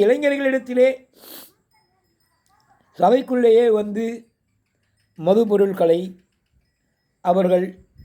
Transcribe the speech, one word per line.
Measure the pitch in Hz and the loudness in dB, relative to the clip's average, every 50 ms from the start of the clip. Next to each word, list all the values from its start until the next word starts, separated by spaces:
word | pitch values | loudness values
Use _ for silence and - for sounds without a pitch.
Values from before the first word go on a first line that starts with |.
| 202 | 2
இளைஞர்களிடத்திலே | 214 262 294 294 285 277 277 277 269 262 262 262 247 247 247 254 262 262 - - _ _ _ - - - - - - _ _ _ _ _ _ _ _ _ _ _ _ _ _ _ _ _ _ _ _ _ _ _ _ _ _ _ _ _ - | 2 0 0 0 -2 -2 -2 -2 -2 -4 -4 -6 -4 0 0 0 0 0 -4 -12 _ _ _ -20 -20 -20 -20 -20 -20 _ _ _ _ _ _ _ _ _ _ _ _ _ _ _ _ _ _ _ _ _ _ _ _ _ _ _ _ _ -2
சபைக்குள்ளேயே | 175 185 247 269 247 254 254 247 240 233 220 233 240 233 | 0 2 2 0 0 -4 -2 0 2 4 4 4 4 2
வந்து | 214 208 208 208 202 220 226 233 233 233 233 _ _ _ _ _ _ _ _ _ _ _ _ _ _ _ _ _ _ | 0 0 -2 -4 -6 -6 -6 -6 -8 -12 -16 _ _ _ _ _ _ _ _ _ _ _ _ _ _ _ _ _ _
மது | - 156 175 202 226 233 | -4 -2 0 2 2 2
பொருட்களை | 202 208 196 202 196 185 190 175 165 165 175 185 185 - - _ _ _ _ _ _ _ _ _ _ _ _ _ _ _ _ _ _ _ _ | 2 0 0 0 0 0 0 0 0 0 0 -4 -8 -14 -20 _ _ _ _ _ _ _ _ _ _ _ _ _ _ _ _ _ _ _ _
அவர்கள் | - 185 180 190 185 175 185 180 185 190 185 - _ _ _ - | -4 -2 0 0 2 2 0 0 -2 -4 -10 -16 _ _ _ -20